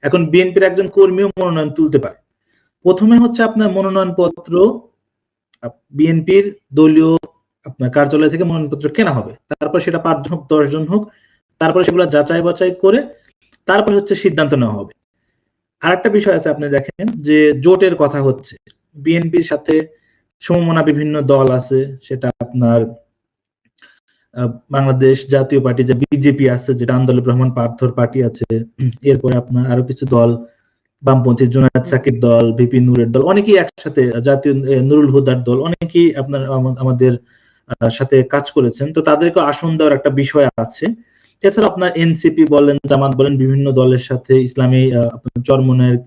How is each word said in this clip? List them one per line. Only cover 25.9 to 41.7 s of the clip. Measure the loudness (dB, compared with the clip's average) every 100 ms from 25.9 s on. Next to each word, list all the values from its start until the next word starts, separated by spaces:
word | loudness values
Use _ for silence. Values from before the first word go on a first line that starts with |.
বিজেপি | 0 -2 0 2 2 0
আছে, | 0 -4
যেটা | -4 -2
আন্দোলন | 0 0 0
রহমান | 0 0 0
পার্থর | -2 -6 -2 -4
পার্টি | -2 -2 0
আছে, | -4 -4 -6 -6 -6 -6 -6 -2
এরপরে | -2 0 0 -2
আপনার | -2 -4 -2
আরো | -2
কিছু | -2 -6 -2
দল, | 2 2 0 -8 _ _ _ _ _
বামপন্থী | 0 2 2 2 2
জুনায়েদ | 4 2 0
সাকির | -2 -2 -2 0
দল, | 2 4 2
ভিপি | 2 2 2
নূরের | 2 2 0
দল, | 0
অনেকেই | 2 2 4 2
একসাথে, | 2 -8 -6 0 0 0
জাতীয়, | 0 0 0 -2 0
এ, | 0
নুরুল | 2 4 4
হুদার | 2 2 -2
দল, | 0 -2
অনেকেই | -2 -6 -2 0 0 -2
আপনার | -6 -6 -4
আমা-, | -2 -2 -2
আমাদের, | -2 2 0 0 _ _ _ _ _
আহ, | -4 -4
সাথে | -2 0 2
কাজ | 2 -4 -2
করেছেন। | -2 -2 -2 -6
তো | -2
তাদেরকে | 0 2 2 0
আসন | -2 -4 -4 0
দেওয়ার | 0 2
একটা | 0
বিষয় | -2 0 2 0 -2
আছে। | -8 -6 -6 -6 _ _ _ _
এছাড়া | 0 2
আপনার | -2